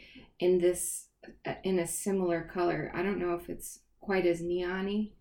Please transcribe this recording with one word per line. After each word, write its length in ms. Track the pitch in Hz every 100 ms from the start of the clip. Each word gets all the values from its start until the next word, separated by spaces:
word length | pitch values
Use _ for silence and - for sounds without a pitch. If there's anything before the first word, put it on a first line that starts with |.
| - - - -
in 200 | 180 185
this, 480 | 175 180 - - - _ - - -
uh, 80 | -
in 140 | 190 185
a 80 | 170
similar 560 | - 202 196 180 165 165
color? 380 | 185 175 156 143
I 80 | -
don't 160 | 190 185
know 140 | 180
if 140 | 175 175
it's 320 | 170 - - _ _
quite 260 | 208 190 175
as 160 | 170
neon-y. 720 | 175 180 180 185 196 208 214 -